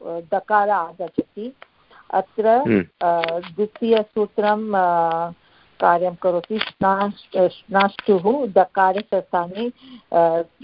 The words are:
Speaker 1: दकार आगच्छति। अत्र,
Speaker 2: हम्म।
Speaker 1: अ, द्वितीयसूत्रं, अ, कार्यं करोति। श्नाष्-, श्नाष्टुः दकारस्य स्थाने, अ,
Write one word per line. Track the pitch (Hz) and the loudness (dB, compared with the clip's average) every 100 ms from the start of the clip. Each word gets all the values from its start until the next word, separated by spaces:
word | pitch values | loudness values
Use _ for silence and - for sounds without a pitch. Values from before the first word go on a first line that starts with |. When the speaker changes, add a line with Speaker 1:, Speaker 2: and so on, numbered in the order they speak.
Speaker 1:
दकार | - 170 165 190 - 214 202 | -12 -12 -6 -6 0 0 2
आगच्छति। | 196 165 170 170 - - - 233 277 - _ _ - _ | 0 -4 -10 -8 -8 -8 -12 -14 -14 -20 _ _ -20 _
अत्र, | 185 190 - 220 | -4 -2 -2 2
Speaker 2:
हम्म। | 233 285 214 | 2 2 0
Speaker 1:
अ, | 170 _ 180 170 165 170 | 0 _ -2 0 -2 -4
द्वितीयसूत्रं, | 180 165 214 - 226 220 214 220 208 - 208 214 220 | -8 -6 -6 -4 0 0 0 -4 -4 -2 -2 -2 -2
अ, | 196 180 170 165 165 170 170 _ _ _ _ | 0 2 2 0 -2 -6 -10 _ _ _ _
कार्यं | 185 175 180 | 2 2 0
करोति। | 175 185 175 - 214 | -2 -2 -2 -4 -6
श्नाष्-, | - - 196 196 202 202 - 190 180 | -6 -2 0 2 -2 -6 -8 0 0
श्नाष्टुः | - - 196 202 - - 190 185 277 240 | 0 -2 0 0 0 0 2 2 0 2
दकारस्य | 190 180 - 190 185 214 190 | 2 2 2 0 0 -2 -4
स्थाने, | 190 180 175 190 240 - 262 247 _ | -2 -4 -4 -6 -8 -10 -20 -20 _
अ, | 170 165 165 165 _ | 2 2 2 -4 _